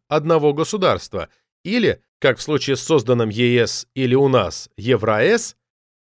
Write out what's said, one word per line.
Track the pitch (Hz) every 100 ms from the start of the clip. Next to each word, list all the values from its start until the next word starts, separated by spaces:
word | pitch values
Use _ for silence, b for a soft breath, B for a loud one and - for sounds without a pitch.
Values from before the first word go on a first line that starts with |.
| -
одного | 156 151 165 147
государства | 143 160 214 180 95 - 95 80 _ _ _
или, | 165 240 190 - _ _
как | 143 120
в |
случае | - 151 - 131
с |
созданным | - 156 107 120 113
Е | 107 120 120 110
С | - -
или | - 127
у | 127 139
нас | 127 92 - - -
Евро-С, | 107 123 110 107 143 233 - - _ _ _ _